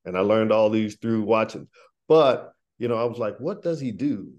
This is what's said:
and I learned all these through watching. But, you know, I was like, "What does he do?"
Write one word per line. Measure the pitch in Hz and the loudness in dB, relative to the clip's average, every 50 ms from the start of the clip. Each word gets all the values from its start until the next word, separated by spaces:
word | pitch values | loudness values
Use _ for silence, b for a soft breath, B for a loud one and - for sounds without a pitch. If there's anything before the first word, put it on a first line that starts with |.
| - | -12
and | 92 90 | -6 -2
I | 92 | 0
learned | 98 104 107 110 110 110 | 2 2 2 2 2 2
all | 107 110 110 107 | 4 4 4 2
these | 110 110 107 104 107 | 2 0 -2 -2 -6
through | - - 117 113 110 107 | -6 -4 -2 -2 0 0
watching. | 101 113 110 110 110 - 71 71 - _ b b b b b _ - | 2 2 2 0 -2 -4 -10 -16 -18 _ b b b b b _ 4
But, | 156 160 147 135 117 - - - - _ _ _ _ | 4 6 6 6 4 0 -2 -10 -20 _ _ _ _
you | - 113 120 | -6 -4 -2
know, | 120 | -2
I | 110 120 | -2 -2
was | 123 110 117 | -2 -4 -4
like, | 117 104 95 - | -6 -6 -6 -6
"What | 123 170 202 208 - | -8 -8 -8 -6 -4
does | 175 165 147 | -6 -4 -4
he | 139 123 104 | -6 -8 -6
do?" | 95 131 147 123 98 - - - | -4 -4 -4 -4 -4 -8 -12 -18